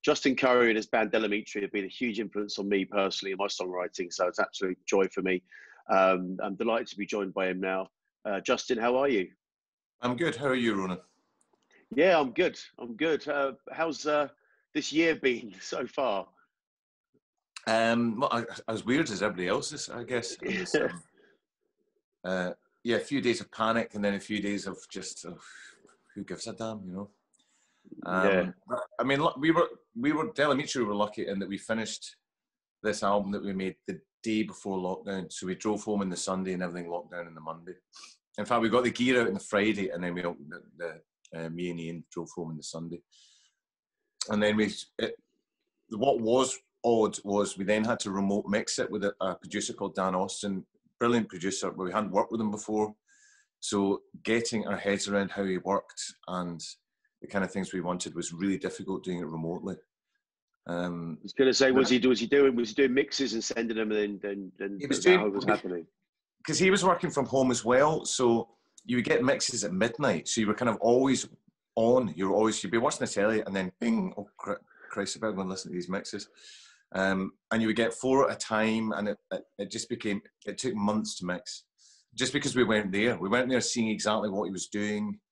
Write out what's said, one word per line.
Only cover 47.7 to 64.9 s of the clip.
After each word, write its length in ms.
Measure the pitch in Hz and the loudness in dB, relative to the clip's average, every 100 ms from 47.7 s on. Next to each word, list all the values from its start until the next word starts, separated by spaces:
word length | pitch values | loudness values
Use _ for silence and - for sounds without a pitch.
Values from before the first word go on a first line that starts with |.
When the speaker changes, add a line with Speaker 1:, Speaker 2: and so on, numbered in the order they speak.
| 107 | 2
Speaker 2:
had 160 | 110 113 | 2 -2
to 100 | 104 | -2
remote 360 | 98 98 101 101 | 0 2 0 0
mix 320 | 104 - - | -2 0 -4
it 100 | - | -2
with 140 | 104 | 0
a, 100 | 101 - | -2 -2
a 140 | 95 90 | -4 -4
producer 380 | 87 101 - | -6 -4 -4
called 200 | - 98 | -4 -6
Dan 220 | - 95 92 | 0 0 0
Austin, 500 | 95 - 104 95 - _ _ _ | -2 -4 -6 -6 -8 _ _ _
brilliant 300 | 120 120 104 | 2 2 0
producer, 400 | 90 92 95 92 | -4 -4 -2 -6
but 120 | - | -4
we 80 | 92 | -4
hadn't 200 | 98 101 | -2 0
worked 200 | 87 117 | 0 0
with 100 | 117 | -2
him 100 | 107 | -4
before. 420 | 104 - 107 107 - _ _ _ _ _ _ | -4 -4 -2 -2 -4 _ _ _ _ _ _
So 420 | - 104 98 101 _ - | -4 0 2 0 _ -12
getting 420 | - 113 117 113 107 | -2 0 0 -2 -2
our 100 | 98 | -4
heads 300 | 101 101 - | -2 -2 0
around 240 | 101 98 | 0 -2
how 120 | - | -2
he 140 | 98 92 | -2 -2
worked 420 | 92 98 - - - - - | 0 -2 -2 -12 -12 -12 -8
and 340 | 92 87 82 - - _ _ _ _ | -6 -4 -8 -12 -16 _ _ _ _
the 60 | - | -6
kind 160 | 101 | -2
of 80 | 92 | -2
things 220 | 101 92 | -2 -4
we 80 | 95 | -4
wanted 320 | 85 90 85 82 | -2 -4 -4 -6
was 180 | 80 | -8
really 240 | 82 98 92 | -2 0 0
difficult 460 | 92 - 95 92 | -2 -6 -6 -6
doing 160 | 92 90 | -4 -6
it 60 | 78 | -4
remotely. 500 | 82 82 87 98 87 _ _ _ _ _ _ _ _ - | -6 -4 -6 -8 -10 _ _ _ _ _ _ _ _ -8
Um, 500 | 87 87 85 85 78 | -4 -4 -4 -8 -8
Speaker 1:
I 40 | |
was 100 | 104 | -12
gonna 200 | - 131 | 2 4
say, 180 | 117 135 | 6 6
was 180 | 127 131 | 6 6
Speaker 2:
but 120 | 127 | 4
Speaker 1:
he, 60 | 127 | 4
was 120 | 123 | 2
he 80 | 113 | 4
doing, 280 | 143 139 120 | 6 6 4
was 140 | 113 | -2
he 60 | 107 | 2
doing 180 | 135 | 4
mixes 400 | 127 - - 131 | 4 0 -2 -2
and 100 | 110 | -2
sending 340 | - 113 113 110 | -4 -4 -2 -2
them 140 | 110 | 0
and 280 | 107 104 98 | 0 0 -2
then, 0 | |
then, 300 | 101 101 92 - | -6 -6 -10 -8
then 200 | 98 98 | -8 -6
Speaker 2:
He 80 | |
was 160 | - | -2